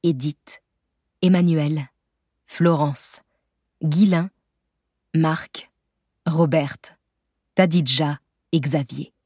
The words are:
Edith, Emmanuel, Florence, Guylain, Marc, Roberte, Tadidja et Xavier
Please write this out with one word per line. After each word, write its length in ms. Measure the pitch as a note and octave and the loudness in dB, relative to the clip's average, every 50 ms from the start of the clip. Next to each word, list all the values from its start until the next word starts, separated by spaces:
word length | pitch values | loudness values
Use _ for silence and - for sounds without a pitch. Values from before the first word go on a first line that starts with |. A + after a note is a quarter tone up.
| - E3+ | 0 -2
Edith, 540 | D#3+ B2+ B2+ D3+ D3 _ _ - - - _ _ _ _ _ _ _ _ _ _ _ _ - | -2 -2 -4 -8 -8 _ _ -18 -18 -18 _ _ _ _ _ _ _ _ _ _ _ _ 2
Emmanuel, 640 | F#3 F#3 F3+ F3 F3 E3 D#3+ D3 D3 D#3 D3+ C#3 - _ _ _ _ _ _ _ _ _ _ _ | 2 4 4 4 2 2 0 0 -2 -2 -4 -6 -10 _ _ _ _ _ _ _ _ _ _ _
Florence, 800 | _ - - - E3+ E3+ D3 D3+ D3 C#3 - - - - - _ _ _ _ _ _ _ _ _ _ _ _ - | _ -4 0 2 2 2 2 0 -2 -2 -4 -6 -6 -6 -10 _ _ _ _ _ _ _ _ _ _ _ _ -4
Guylain, 460 | D#3 D3 E3+ G#3 G3 F3+ E3 E3+ F#3+ _ _ _ _ _ _ _ _ _ _ _ _ _ _ _ _ - | -2 2 4 4 4 4 0 -2 -4 _ _ _ _ _ _ _ _ _ _ _ _ _ _ _ _ 0
Marc, 560 | D#3+ D#3+ D#3 D#3+ E3 - - _ - - _ _ _ _ _ _ _ _ _ _ _ _ E3 | 0 2 2 0 -2 -8 -14 _ -20 -20 _ _ _ _ _ _ _ _ _ _ _ _ -4
Roberte, 680 | D#3+ D#3+ E3+ D#3 D3 D#3+ C#3+ C#3+ - - - - _ _ _ _ _ _ _ _ _ _ _ _ _ | 2 2 2 2 2 0 0 -2 -8 -14 -20 -20 _ _ _ _ _ _ _ _ _ _ _ _ _
Tadidja 640 | - F#3 F3 D#3+ F3 D#3 B2+ C3 C3 D#3 D3 D3 - _ _ _ _ _ _ | 2 2 4 4 0 0 0 -2 -2 -2 -2 -4 -6 _ _ _ _ _ _
et 80 | - E3 | -2 -2
Xavier 560 | C3 D3 C3 D3+ C#3 - C3+ C#3 D3+ - _ _ _ | -2 0 -2 -2 -4 -4 -10 -12 -12 -14 _ _ _